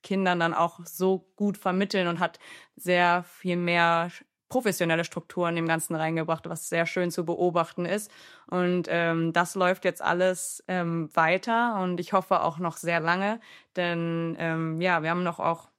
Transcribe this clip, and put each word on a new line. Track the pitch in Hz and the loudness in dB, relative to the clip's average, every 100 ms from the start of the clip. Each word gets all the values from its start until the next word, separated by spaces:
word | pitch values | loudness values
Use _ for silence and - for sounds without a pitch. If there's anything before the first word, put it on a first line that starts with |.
Kindern | - 196 185 175 | -2 0 2 2
dann | 165 | 2
auch | - 170 - | 2 0 -2
so | 170 - 185 190 _ _ | -16 0 0 0 _ _
gut | 208 190 | -2 0
vermitteln | 190 185 196 202 175 | 0 0 0 0 0
und | 170 | 0
hat | 175 - - - - - | -2 -2 -20 -20 -20 -10
sehr | 175 180 175 175 | 0 4 6 4
viel | 175 - 185 175 | 0 -8 -2 0
mehr | 175 170 170 170 175 - - _ _ | 2 4 4 4 0 -8 -20 _ _
professionelle | 254 233 175 165 165 | -2 0 0 2 2
Strukturen | 165 - - - 170 170 | 0 -8 -8 -2 -2 0
dem | 165 | 0
Ganzen | 165 - 160 | -2 -2 -2
reingebracht, | 160 165 160 160 170 | -2 -2 -2 -4 -4
was | 165 - | -10 -4
sehr | 170 165 | -2 0
schön | 190 175 | 0 -2
zu | 170 | -2
beobachten | 170 175 180 170 165 - 170 | -4 0 2 2 -2 -4 -4
ist. | 202 214 - - - - | -4 -6 -18 -20 -20 -6
Und, | 180 180 180 175 | 0 2 0 0
ähm, | 170 170 165 165 | 0 2 0 0
das | 170 175 | 0 0
läuft | 196 180 185 | 2 2 2
jetzt | 185 - | -2 -2
alles, | - 175 185 185 - - - | -2 2 2 0 -8 -12 -4
ähm, | 185 170 165 151 | -2 -2 -2 -2
weiter | - 160 185 233 226 240 208 | 2 2 2 0 0 0 0
und | 185 180 | -2 -4
ich | 175 | 0
hoffe | 196 180 180 | 0 2 0
auch | 160 151 | 0 -2
noch | 180 - | -6 -4
sehr | 165 170 | -2 0
lange, | 160 180 196 226 - - _ - | 2 0 0 -4 -10 -20 _ -4
denn, | 175 170 165 165 165 - | -2 0 -2 -2 -4 -2
ähm, | 165 165 160 160 | -2 -2 -2 -2
ja, | 180 170 | 0 0
wir | 156 | 0
haben | 175 | 0
noch | 180 165 | -2 -2
auch | 175 165 - | -2 -2 -8